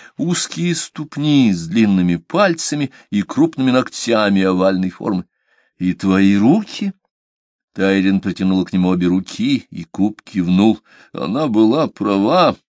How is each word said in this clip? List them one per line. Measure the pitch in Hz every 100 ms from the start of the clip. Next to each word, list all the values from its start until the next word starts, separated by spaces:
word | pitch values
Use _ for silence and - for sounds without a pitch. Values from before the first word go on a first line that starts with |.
| - -
узкие | 160 180 - - 175 165
ступни | - - 147 143 151 143 117
с | 90 82
длинными | 107 107 95 90 85
пальцами | - 180 202 165 - 147 135 - _
и | 202
крупными | 95 - 160 147 131
ногтями | 127 120 - - 113 104 98
овальной | 95 92 95 92 92
формы. | - - 95 - _ _ _ _ -
"И | 90
твои | 87 98 92 98 101
руки?" | 113 208 202 - 202 - _ _ _ _ _ _ _
Тайрин | - 98 98 95 98
протянула | 101 87 95 92 90
к |
нему | 95 90
обе | 92 90
руки, | 92 95 - 123 131 -
и | -
Куб | 85 - 104 -
кивнул. | - 98 87 90 110 107 _ - _
Она | - 80 123 151
была | 110 110 143 139
права. | - 104 98 104 180 156 - _